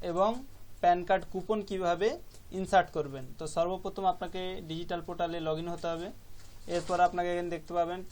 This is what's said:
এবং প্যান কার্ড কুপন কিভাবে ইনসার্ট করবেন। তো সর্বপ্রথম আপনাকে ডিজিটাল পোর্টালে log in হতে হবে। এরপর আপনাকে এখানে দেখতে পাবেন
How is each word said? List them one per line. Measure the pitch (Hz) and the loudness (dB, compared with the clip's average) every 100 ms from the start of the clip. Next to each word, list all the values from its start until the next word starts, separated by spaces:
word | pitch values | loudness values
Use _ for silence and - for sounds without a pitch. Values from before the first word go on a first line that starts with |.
এবং | 180 170 202 247 269 - - - | -2 2 2 2 -6 -14 -14 2
প্যান | 180 175 175 | 4 4 4
কার্ড | 190 - | 2 2
কুপন | 190 - 214 | -6 0 0
কিভাবে | 196 190 175 175 208 339 - - - | 0 0 2 4 2 2 -8 -14 -8
ইনসার্ট | 185 185 190 170 | -6 6 6 6
করবেন। | 160 143 135 131 - | 0 -4 -6 -8 -6
তো | 156 | -4
সর্বপ্রথম | - 170 185 190 190 190 | 0 0 0 -4 2 2
আপনাকে | 180 170 185 185 185 165 | 2 -2 -4 -4 -6 -6
ডিজিটাল | 160 170 175 | -6 -4 -4
পোর্টালে | 165 175 170 170 | -4 -2 -2 0
log | 160 156 | -2 -2
in | 170 | -2
হতে | 170 170 | -4 -4
হবে। | 165 180 - - - - - - | -4 -6 -10 -12 -12 -12 -12 -4
এরপর | 170 165 175 | -2 0 6
আপনাকে | 175 180 175 | 6 6 0
এখানে | 175 175 | 0 -2
দেখতে | 165 - | -4 -2
পাবেন | 175 170 180 180 | 0 0 0 -4